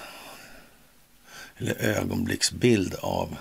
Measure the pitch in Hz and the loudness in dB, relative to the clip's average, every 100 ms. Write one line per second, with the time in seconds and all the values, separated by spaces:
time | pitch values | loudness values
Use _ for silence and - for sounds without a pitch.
0 | - - - - - - - - - - | -14 -16 -16 -18 -18 -20 -20 -20 -20 -20
1 | - - - - - - 110 - 110 101 | -20 -20 -20 -18 -16 -4 -2 2 2 2
2 | 95 95 92 95 - 90 123 107 - - | 0 0 0 0 -2 4 6 6 4 -2
3 | 95 90 87 - | -2 0 -2 -6